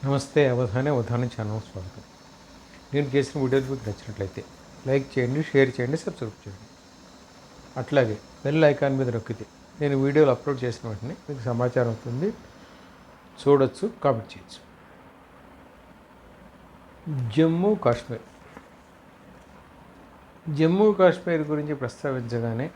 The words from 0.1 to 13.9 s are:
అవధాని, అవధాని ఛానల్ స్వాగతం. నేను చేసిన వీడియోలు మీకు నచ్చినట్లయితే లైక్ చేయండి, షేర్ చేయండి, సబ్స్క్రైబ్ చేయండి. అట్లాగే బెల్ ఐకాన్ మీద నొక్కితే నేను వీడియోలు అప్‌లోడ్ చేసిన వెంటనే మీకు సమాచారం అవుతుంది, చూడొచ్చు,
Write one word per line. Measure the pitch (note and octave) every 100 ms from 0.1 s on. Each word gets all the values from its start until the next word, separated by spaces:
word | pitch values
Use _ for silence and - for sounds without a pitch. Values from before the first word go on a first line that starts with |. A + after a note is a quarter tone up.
| C#3 - - C#3
అవధాని, | B2 B2 A2 C#3
అవధాని | C3+ A2 A#2+ B2
ఛానల్ | - G#2+ A2
స్వాగతం. | - - F#2 - - - - - - - - - -
నేను | C#3 C#3+
చేసిన | C3+ C3+ D3+
వీడియోలు | C3 C3+ C3
మీకు | C3+ A2
నచ్చినట్లయితే | G2 - G2+ G2 - - - - - C3
లైక్ | C3+ C3 -
చేయండి, | B2 C#3
షేర్ | D#3 C#3 C3+
చేయండి, | B2 B2 D#3
సబ్స్క్రైబ్ | - D#3 A2+ - -
చేయండి. | G2+ A2 - - - - - - - - - - -
అట్లాగే | A#2+ C#3+ A#2
బెల్ | G#2+ - - C#3 D3+
ఐకాన్ | D3+ C#3 C#3 C3+
మీద | B2+
నొక్కితే | A2+ - A2 A2+ - - -
నేను | D3 C#3
వీడియోలు | C#3 C#3+ D3+
అప్‌లోడ్ | B2 - C3+
చేసిన | B2 A2+ A#2
వెంటనే | G#2+ A#2 F#3 -
మీకు | C#3
సమాచారం | A#2 A#2 B2 B2 A#2+
అవుతుంది, | A2+ B2+ A#2+ F#3+ A3+ - - - - - - - - - - C#3+
చూడొచ్చు, | C#3+ C3+ - G#3+